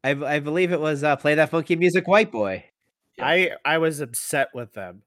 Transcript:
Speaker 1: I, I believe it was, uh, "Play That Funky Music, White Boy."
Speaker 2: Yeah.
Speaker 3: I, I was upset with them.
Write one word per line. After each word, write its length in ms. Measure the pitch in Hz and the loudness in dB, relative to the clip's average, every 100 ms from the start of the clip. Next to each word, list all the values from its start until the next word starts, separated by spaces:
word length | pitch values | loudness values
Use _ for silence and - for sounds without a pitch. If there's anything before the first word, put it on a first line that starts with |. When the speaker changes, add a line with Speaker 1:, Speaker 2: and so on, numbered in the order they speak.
Speaker 1:
I, 80 | 135 139 143 147 | -2 -2 -2 -4
I 20 | |
believe 320 | 147 160 180 | -2 0 0
it 80 | 175 | 0
was, 240 | 151 147 | -2 0
uh, 120 | 151 139 | 0 0
"Play 180 | 147 | 2
That 160 | 151 151 | 2 2
Funky 260 | 165 156 165 | 2 -2 2
Music, 300 | 175 180 - | 2 2 4
White 240 | 202 220 | 4 4
Boy." 320 | 117 101 92 - _ _ _ _ - | -2 -4 -4 -10 _ _ _ _ -6
Speaker 2:
Yeah. 80 | 131 | 0
Speaker 3:
I, 240 | 170 180 - | 2 0 -2
I 140 | 143 160 | -2 0
was 220 | 165 147 | 0 -2
upset 480 | 135 120 - 147 135 | -8 -8 -4 -2 -2
with 180 | 123 117 | -4 -12
them. 280 | - 92 90 | -12 -14 -14